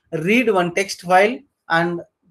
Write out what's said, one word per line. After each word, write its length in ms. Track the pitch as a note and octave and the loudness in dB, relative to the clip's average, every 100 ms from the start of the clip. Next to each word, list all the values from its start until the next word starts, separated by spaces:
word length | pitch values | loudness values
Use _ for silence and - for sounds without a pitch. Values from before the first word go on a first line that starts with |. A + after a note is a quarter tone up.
| _ | _
read 380 | D#3+ E3 A#3 A3+ | -6 0 0 2
one 240 | F#3+ F3 | 0 0
text 280 | F3 G3 - | -2 -6 -6
file, 360 | F3 F#3 G#3 C4+ _ _ - | 2 4 4 -2 _ _ -4
and 320 | E3 E3+ F3 - _ _ | -2 -2 -6 -12 _ _